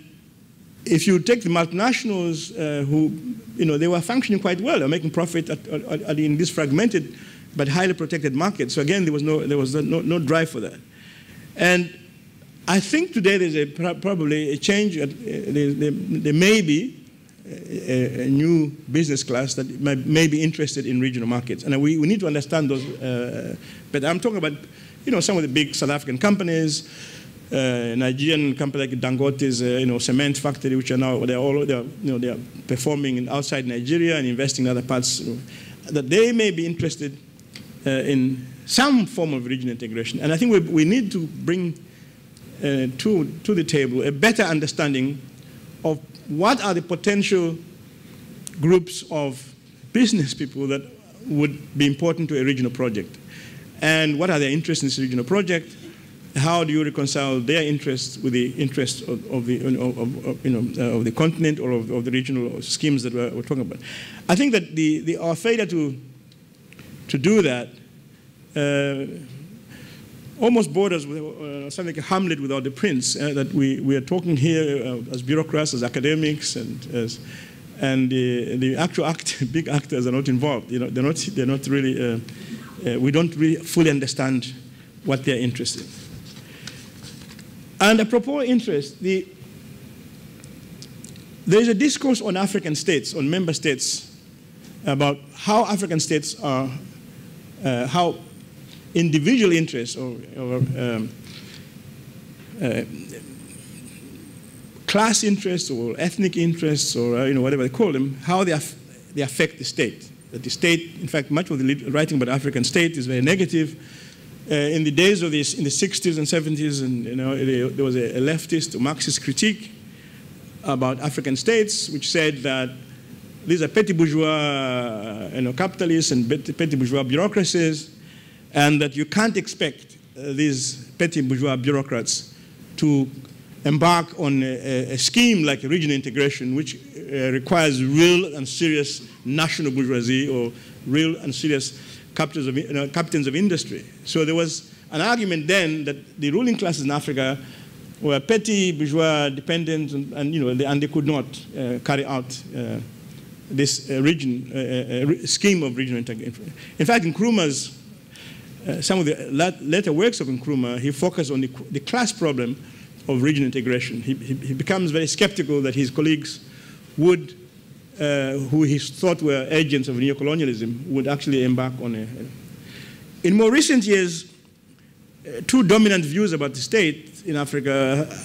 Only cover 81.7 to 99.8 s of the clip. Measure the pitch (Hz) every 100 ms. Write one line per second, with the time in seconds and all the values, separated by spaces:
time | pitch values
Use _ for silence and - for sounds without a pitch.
81.7 | 139 135 120 123 113 113 - - - -
82.7 | - 123 123 131 147 170 147 156 160 -
83.7 | 175 160 143 127 - 131 131 - - -
84.7 | - - - - 135 131 127 123 123 123
85.7 | - - - - - - - - - -
86.7 | - - - - - - - - - -
87.7 | - 196 220 214 240 269 285 254 247 214
88.7 | 147 143 - 185 190 - - - - -
89.7 | - - - - - - - - - -
90.7 | - - - - - - - - 202 233
91.7 | 196 285 - 277 240 208 185 196 202 165
92.7 | 147 - 151 - 170 143 180 170 147 160
93.7 | 131 - - - - - - - - -
94.7 | - - 139 143 143 - - - 214 196
95.7 | 202 190 160 - 156 - - 147 131 135
96.7 | 131 - - - - - - - - 143
97.7 | 120 127 170 170 - - - - - -
98.7 | - - 170 170 151 151 262 202 165 160
99.7 | 127